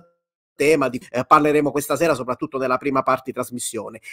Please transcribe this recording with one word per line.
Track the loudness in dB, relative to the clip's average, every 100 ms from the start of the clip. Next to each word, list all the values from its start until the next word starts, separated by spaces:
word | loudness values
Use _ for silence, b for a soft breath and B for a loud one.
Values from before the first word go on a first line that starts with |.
| -4 _ _ _ _ 0
tema | 2 4 2
di, | -4 -6
eh, | -6 4
parleremo | 4 6 2 0
questa | -2 -2 0
sera, | 0
soprattutto | 0 -4 -6 -6 -4
nella | -2 -2
prima | 0 0
parte | 0 -2 -2
di |
trasmissione. | -8 -8 -8 -10 -10 -10 -14 -20